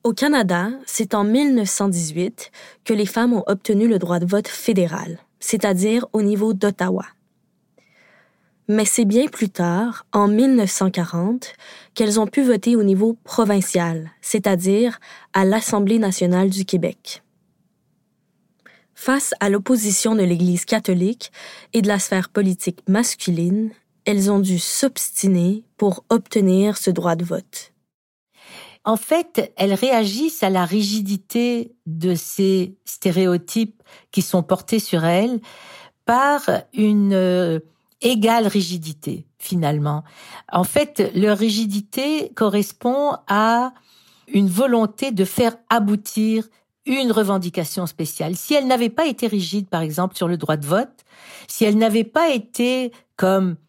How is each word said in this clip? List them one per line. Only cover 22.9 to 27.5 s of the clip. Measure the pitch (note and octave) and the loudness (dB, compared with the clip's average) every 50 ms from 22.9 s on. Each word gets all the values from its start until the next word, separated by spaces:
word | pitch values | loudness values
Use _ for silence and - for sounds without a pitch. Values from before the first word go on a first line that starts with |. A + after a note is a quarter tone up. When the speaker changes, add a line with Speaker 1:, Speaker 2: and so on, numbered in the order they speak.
| F#3+ G#3+ A#3+ - - - - F#3 F3 E3 E3+ F3 F#3+ G#3+ A3 A3 - _ _ _ _ _ _ | 0 2 0 -2 -4 -4 -4 -2 -2 0 0 0 0 0 -2 -4 -8 _ _ _ _ _ _
Speaker 1:
elles | G#3 G#3 G3+ F#3+ G3+ | -2 0 2 2 2
ont | G#3 G3 | 2 2
dû | F#3+ F#3+ F#3 E3+ | 2 2 0 -2
s'obstiner | - - - - - C4+ - - - - - - - G3 F#3 F3 E3+ F#3 G3+ A3 - _ _ | -2 -4 -2 -2 -2 -2 -2 -4 -8 -6 -4 -2 0 2 2 4 2 0 0 -2 -6 _ _
pour | - G#3+ G3 F#3 - _ _ | -2 0 0 0 -2 _ _
obtenir | A#3 A#3 - - - A3 F#3+ F#3 F#3 F#3+ G3+ G#3 G3+ | -4 -4 -4 -2 0 2 4 4 4 4 2 2 0
ce | - - F#3+ | -2 -2 -2
droit | F3 E3+ E3+ F3 E3 | -2 0 0 -2 -2
de | E3 F3 | -2 -2
vote. | E3+ E3+ D3+ - _ | -6 -6 -8 -8 _